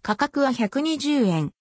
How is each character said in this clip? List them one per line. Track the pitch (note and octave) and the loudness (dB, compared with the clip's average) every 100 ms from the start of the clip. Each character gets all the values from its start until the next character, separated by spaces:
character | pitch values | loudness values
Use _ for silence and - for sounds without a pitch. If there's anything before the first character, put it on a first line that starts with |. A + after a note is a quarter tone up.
価 | - G#3+ | -4 -2
格 | C#4+ C#4+ | -2 0
は | C#4 | 0
百 | A#3+ G#3+ C4+ | 0 -2 0
二 | D#4 D#4 | -2 -2
十 | C#4+ D4 | 0 2
円 | G#3 E3 D3 _ | 2 2 -2 _